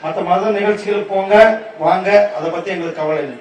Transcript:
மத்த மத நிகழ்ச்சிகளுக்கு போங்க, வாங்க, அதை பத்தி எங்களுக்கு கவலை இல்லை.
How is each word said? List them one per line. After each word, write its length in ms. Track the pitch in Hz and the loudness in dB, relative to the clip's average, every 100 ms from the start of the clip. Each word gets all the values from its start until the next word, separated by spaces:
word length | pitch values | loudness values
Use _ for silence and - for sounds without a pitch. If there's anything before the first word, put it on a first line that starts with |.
மத்த 220 | 156 160 165 | -6 -6 0
மத 240 | 185 214 | 0 0
நிகழ்ச்சிகளுக்கு 640 | 202 208 208 196 208 - 196 | 0 0 -2 -2 -4 -2 -4
போங்க, 460 | 196 208 220 226 - - | 2 6 6 4 -6 -4
வாங்க, 520 | 156 180 190 208 202 - | 0 0 4 4 4 -2
அதை 120 | 160 | -6
பத்தி 220 | 165 175 | -6 -6
எங்களுக்கு 300 | 180 165 156 | -6 -6 -6
கவலை 220 | 156 156 | -4 -4
இல்லை. 140 | 139 120 | -6 -10